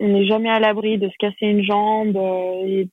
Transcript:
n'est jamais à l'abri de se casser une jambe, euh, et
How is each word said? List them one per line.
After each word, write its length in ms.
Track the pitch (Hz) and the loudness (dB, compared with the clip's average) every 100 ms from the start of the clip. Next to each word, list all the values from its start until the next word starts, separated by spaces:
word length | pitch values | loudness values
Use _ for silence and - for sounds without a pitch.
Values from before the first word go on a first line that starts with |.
n'est 260 | 208 202 196 | 0 2 2
jamais 240 | 220 226 | 2 2
à 80 | 226 | 2
l'abri 380 | 220 208 214 214 | 2 0 -2 -2
de 100 | 190 | -2
se 80 | - | -2
casser 280 | 208 196 208 | -6 -2 0
une 160 | 208 | 0
jambe, 540 | 196 208 208 220 214 196 | 2 0 0 0 0 0
euh, 480 | 190 185 185 185 190 | -2 -2 -4 -4 -2
et 220 | 190 185 | -2 -4